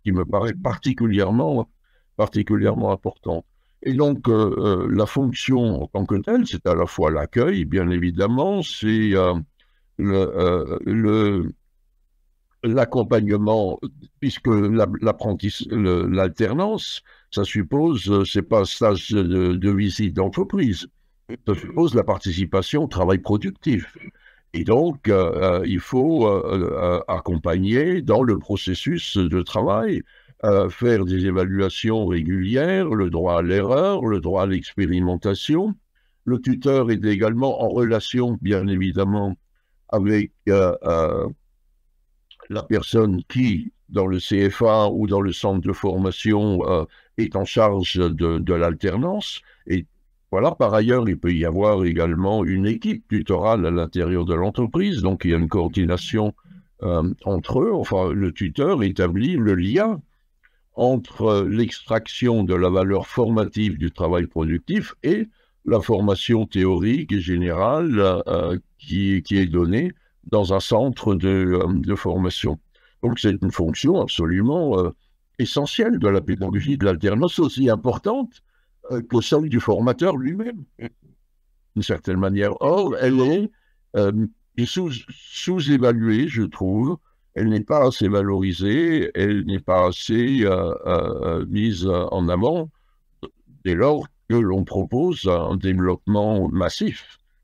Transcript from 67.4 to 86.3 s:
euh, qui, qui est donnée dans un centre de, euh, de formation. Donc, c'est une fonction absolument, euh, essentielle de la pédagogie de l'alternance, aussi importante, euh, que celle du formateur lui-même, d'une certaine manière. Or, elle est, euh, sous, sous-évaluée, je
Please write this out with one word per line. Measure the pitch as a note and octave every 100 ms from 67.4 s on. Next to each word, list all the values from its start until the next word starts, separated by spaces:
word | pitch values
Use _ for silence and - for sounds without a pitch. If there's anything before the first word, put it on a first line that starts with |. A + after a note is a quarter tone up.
| F2+ E2+ G#2+ D3+ E3+ G#2+ F#2+ F2+ -
euh, | E2+ F2 F#2 - _
qui, | - F#2 G2 F#2+
qui | - G2
est | F2+
donnée | F2 E2+ A2 F3+ - _ _
dans | - A2 F#2
un | F#2+
centre | - A2 C3+ - G#2+
de, | F#2 F#2+
euh, | F#2+ F#2 F2+ F2
de | F2+ D#2
formation. | G2 F#2+ F2+ F2+ - - D#2 _ _ _ _
Donc, | A#2 -
c'est | - G2
une | F#2
fonction | - D#2+ D2 C#3+ F#3
absolument, | - - E2 F#2 A#2 F3 D3+ F#2+
euh, | F2 - _ _ _ -
essentielle | - D3 C#3+ - A3+ G#3+
de | G#2
la | G2
pédagogie | F2+ F#2 F#2+ G2 C#3+ C#3
de | G2
l'alternance, | E2+ G2 G#2+ F3 -
aussi | C#3+ - B2+
importante, | G#2+ B2+ - G3 C4 A#3+ _ _ _ _ _ -
euh, | B2
que | A#2 A#2+
celle | - D3+ D#3
du | A#2+
formateur | A2+ G2 A#2+ C3 F3+ C#3
lui-même, | C3 F#3+ A#3 A3 - -
d'une | A#2 _ _ _ _ _ _ _ _ G#2+
certaine | G2+ F2 - F#2
manière. | F#2+ G2+ G2+ -
Or, | C#3+ F#3 F3+ A2
elle | B2+ C3
est, | C3 F3+ G#3 _ _ _ _ G#2
euh, | G2+ G#2+ A2 _ _ -
sous, | A#2+ F#3 F3 A#2 -
sous-évaluée, | - - - - F#3 C#3+ C#3 A#2+ A#2 A2+ G#2+
je | D#3